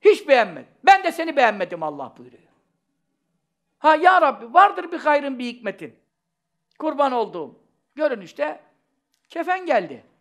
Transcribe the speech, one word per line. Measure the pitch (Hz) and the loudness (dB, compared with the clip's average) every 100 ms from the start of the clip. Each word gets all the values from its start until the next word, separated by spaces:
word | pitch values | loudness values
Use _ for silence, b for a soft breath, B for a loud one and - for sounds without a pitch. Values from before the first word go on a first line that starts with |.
Hiç | 392 381 - | 4 2 2
beğenmedim. | 262 208 151 123 _ | 2 2 -6 -20 _
Ben | 359 392 | 4 4
de | 370 | 2
seni | - 330 285 | -6 -4 0
beğenmedim | 240 208 185 170 | 0 0 -8 -8
Allah | 160 143 127 _ | -10 -10 -16 _
buyuruyor. | 123 _ _ _ _ _ _ _ _ _ _ _ _ _ _ _ | -20 _ _ _ _ _ _ _ _ _ _ _ _ _ _ _
Ha | 294 311 | 2 4
ya | 359 370 | 6 4
Rabbi, | 302 220 226 | 2 0 0
vardır | 285 403 339 339 | 4 4 2 -10
bir | 339 | -6
hayrın, | 277 294 277 254 | 0 0 0 -8
bir | 247 | -10
hikmetin. | 240 214 196 156 _ _ _ _ _ _ _ _ _ | -10 -12 -12 -16 _ _ _ _ _ _ _ _ _
Kurban | 311 285 277 | -8 -2 -2
olduğum. | 247 208 170 139 _ _ _ _ - | -2 -6 -8 -14 _ _ _ _ -8
Görün | 302 247 | -6 -6
işte, | 175 - 294 - _ _ _ _ _ _ _ | -14 -10 -10 -10 _ _ _ _ _ _ _
kefen | 330 339 370 359 | -12 -6 -6 -2
geldi. | 247 170 123 _ _ | -2 -2 -16 _ _